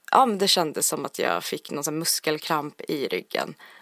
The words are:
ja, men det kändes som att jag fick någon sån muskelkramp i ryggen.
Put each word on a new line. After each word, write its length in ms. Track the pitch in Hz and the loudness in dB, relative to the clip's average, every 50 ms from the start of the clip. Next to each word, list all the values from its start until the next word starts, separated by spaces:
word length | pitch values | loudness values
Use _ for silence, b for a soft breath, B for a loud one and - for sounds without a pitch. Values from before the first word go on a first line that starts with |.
| _ - | _ 4
ja, 140 | - 240 269 | 6 6 6
men 120 | 247 208 185 | 6 4 2
det 100 | 202 185 | 2 4
kändes 400 | - 190 165 151 - - - - | 4 4 2 0 0 -2 -2 0
som 180 | 160 147 139 | 0 -2 -4
att 140 | 123 - - | -6 -4 -2
jag 240 | - - 85 87 - | 0 0 0 0 -2
fick 280 | - - - - - | -4 -6 -8 -8 -8
någon 120 | - 143 143 | -6 -6 -4
sån 160 | 156 151 160 | -4 -4 -2
muskelkramp 840 | 165 - - - - 156 156 156 - - 165 151 147 147 - - - - | -2 -2 -2 0 0 -2 -2 -2 -2 -2 -2 -2 -2 -4 -10 -10 -6 -6
i 200 | 165 147 131 - | -4 -4 -2 -2
ryggen. 460 | - 92 - - - - - - 156 B B B B B | -4 -4 -4 -4 -4 -2 -2 -4 -8 B B B B B